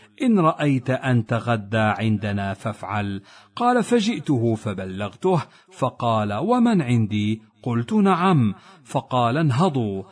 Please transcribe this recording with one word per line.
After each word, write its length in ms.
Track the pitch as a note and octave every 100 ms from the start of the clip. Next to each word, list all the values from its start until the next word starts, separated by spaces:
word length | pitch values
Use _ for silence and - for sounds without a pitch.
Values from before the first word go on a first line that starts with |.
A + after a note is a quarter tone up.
| - -
'إن 180 | B3+ G#3
رأيت 500 | D#3+ - D3 C3+ C3
أن 360 | B2+ C3+ A#2+ A2
تغدى 520 | A#2 A#2+ A2+ G2+ A2
عندنا 760 | G#2+ F#2+ A2 G#2+ G#2 G2+ G2
فافعل'". 680 | F#2+ A#2 G#2+ F2+ G#2 G2+ G2 - - - -
قال: 280 | A#3+ B3
فجئته 720 | - A#3 G#3 - - C3 A#2 A2
فبلغته، 840 | A2+ F#2+ F#2+ F#2+ G2+ - F#3 F3 - _ _
فقال: 640 | - B2+ - A#2+ A2 G#2
"ومن 480 | G#2 F#3 B3 A#3 G3+
عندي؟" 600 | B2 A#2+ G#2 G#2 G#2 A2 - _
قلت: 300 | - A#2+ A#2+
"نعم". 600 | G#3+ G3 E3+ F#3+ D#3+ G#2+ F#2+ - -
فقال: 540 | - C#3 - B2+ A#2 C#3
"انهضوا". 640 | D#3+ A#2+ F#3 C3 G#2+ G2 F#2